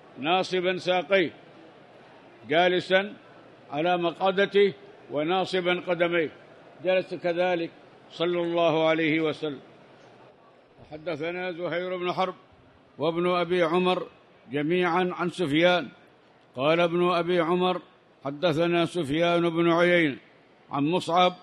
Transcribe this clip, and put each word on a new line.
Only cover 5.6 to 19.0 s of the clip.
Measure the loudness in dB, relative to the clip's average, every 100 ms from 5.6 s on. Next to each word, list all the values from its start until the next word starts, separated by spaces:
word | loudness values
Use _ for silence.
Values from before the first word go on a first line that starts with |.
| -2 -2 -2
قدميه، | 0 0 0 -2 -6 -20 -20 -20 -8
جلس | -2 -2 -2
كذلك | -6 -4 -2 0 -2 -4 -10 -20 -20 -20
صلى | -4 -2 -2
الله | -2 2 2 4 2
عليه | 2 2 0
وسلم. | -2 -4 -8 -10 -16 -20 -20 -20 -20 -20 -20 _ _ _ _ _ -20
حدثنا | -14 -10 -8 -6 -6 -8
زهير | -6 -6 -4 -4 -6
بن | -4
حرب | -2 -4 -4 -20 -20 -20 _ _ -4
وابن | -4 0 0
أبي | 0 0 0
عمر | 2 2 2 0 -4 -16 _ -20 -8
جميعا | -4 0 0 2 0 0
عن | -2 -6
سفيان. | -4 0 2 4 2 -2 -14 -20 _ _ _ _ -2
قال | 0 2
ابن | 2 2 2
أبي | 0 0 0
عمر: | 2 2 0 -2 -8 _ _ _
"حدثنا | -12 -2 0 2 2 2
سفيان | 0 -2